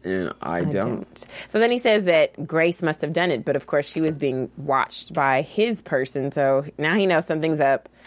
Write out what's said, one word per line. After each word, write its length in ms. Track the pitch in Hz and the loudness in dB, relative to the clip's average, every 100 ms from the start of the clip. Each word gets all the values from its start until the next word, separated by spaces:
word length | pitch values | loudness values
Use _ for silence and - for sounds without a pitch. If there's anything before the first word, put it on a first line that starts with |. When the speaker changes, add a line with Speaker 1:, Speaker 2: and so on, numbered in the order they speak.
Speaker 1:
and 300 | 87 95 87 - | -4 -4 -4 -6
I 160 | - 87 | -6 -2
Speaker 2:
I 40 | |
Speaker 1:
don't? 100 | 87 | -2
Speaker 2:
don't." 520 | 98 113 117 - - - - - | -2 -2 -4 -8 -14 -16 -16 -4
So 100 | 214 | 2
then 100 | 233 | 2
he 80 | 247 | 2
says 280 | 247 214 185 | 2 2 4
that 420 | 160 147 - 151 | 4 4 0 -4
Grace 340 | 160 170 175 | 2 2 2
must 180 | 160 151 | -2 -2
have 120 | 151 | -2
done 160 | 165 180 | 0 0
it, 160 | 127 - | 0 -2
but 100 | 139 | -4
of 120 | - | -2
course 200 | 147 143 | -2 -2
she 140 | 160 | -2
was 160 | 160 151 | -2 0
being 320 | 143 131 123 - | -2 -2 -6 -6
watched 560 | 143 131 - - - | -2 0 0 -6 -6
by 300 | 160 139 131 | 0 2 2
his 400 | 156 - 233 214 | 0 0 0 -2
person, 480 | - 139 131 143 135 | -2 -2 -2 -4 -4
so 340 | 147 135 135 143 - | 0 2 2 -2 -4
now 160 | 156 202 | 0 2
he 100 | 190 | 2
knows 220 | 160 - | 2 0
something's 320 | 156 160 151 | -2 0 2
up. 300 | 139 131 - _ | 2 2 -2 _